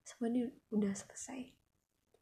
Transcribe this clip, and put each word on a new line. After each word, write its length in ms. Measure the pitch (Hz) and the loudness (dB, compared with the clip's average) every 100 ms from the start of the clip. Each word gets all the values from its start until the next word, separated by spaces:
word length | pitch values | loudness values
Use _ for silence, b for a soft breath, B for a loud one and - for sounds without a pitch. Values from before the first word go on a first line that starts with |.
semua 320 | - - 233 | -20 -4 0
ini 160 | 247 240 - _ | 2 0 -4 _
udah 200 | 208 202 196 | 2 4 2
selesai. 480 | - - - 254 247 - _ _ _ _ _ _ | -6 -12 -10 -10 -10 -16 _ _ _ _ _ _